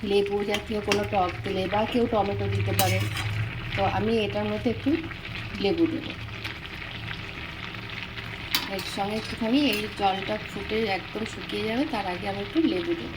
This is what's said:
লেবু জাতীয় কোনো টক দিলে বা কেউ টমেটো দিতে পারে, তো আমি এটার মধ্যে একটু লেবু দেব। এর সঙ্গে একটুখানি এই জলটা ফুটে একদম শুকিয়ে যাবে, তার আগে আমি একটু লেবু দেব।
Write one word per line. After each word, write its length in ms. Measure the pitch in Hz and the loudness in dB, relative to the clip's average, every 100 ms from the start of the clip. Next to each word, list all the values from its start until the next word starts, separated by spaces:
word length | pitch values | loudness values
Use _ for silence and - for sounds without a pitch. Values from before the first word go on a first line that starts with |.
লেবু 400 | 202 202 202 202 | 4 4 4 2
জাতীয় 360 | 202 208 - 214 | 2 0 0 -2
কোনো 240 | 208 202 | 4 2
টক 260 | 202 202 180 - | 4 2 2 0
দিলে 220 | - 185 185 | -2 0 2
বা 180 | 208 | 2
কেউ 220 | 220 247 240 | 2 4 4
টমেটো 420 | 220 196 202 196 | 4 2 2 0
দিতে 240 | - - | 2 2
পারে, 280 | 190 190 - - - - - - - - - | 4 4 4 0 -2 -2 -2 -4 -4 -4 0
তো 80 | |
আমি 340 | 196 190 208 226 | 2 2 2 2
এটার 260 | 202 208 | 2 0
মধ্যে 260 | 208 208 240 | 0 0 0
একটু 260 | 220 - 330 - - - - - - | 2 2 2 0 -8 -8 -8 -6 0
লেবু 260 | 196 170 160 | 2 4 4
দেব। 160 | 139 - - - - - - - - - - - - - - - - - - - - - - - - - - - | 2 -4 -8 -8 -8 -8 -8 -10 -10 -8 -8 -8 -8 -8 -8 -10 -8 -8 -8 -8 -8 -8 -8 -8 -8 -2 -2 0
এর 100 | 196 - - | -4 -4 -2
সঙ্গে 200 | 202 214 | 0 -2
একটুখানি 420 | 214 - 220 262 | -4 -2 2 4
এই 300 | 285 208 214 208 | 4 2 -2 0
জলটা 400 | 196 190 190 214 - | 2 2 -2 -4 -4
ফুটে 320 | 208 196 214 220 | -8 -2 0 0
একদম 380 | 190 - 214 | -2 -4 -6
শুকিয়ে 400 | 220 - 180 208 | -6 -6 -6 -2
যাবে, 200 | 214 226 | 0 0
তার 220 | 302 220 190 | 0 0 -2
আগে 220 | 180 196 | -2 -4
আমি 120 | 196 | -4
একটু 200 | 202 320 | 0 2
লেবু 340 | 320 - 339 | 4 2 0
দেব। 180 | 330 - | -2 -4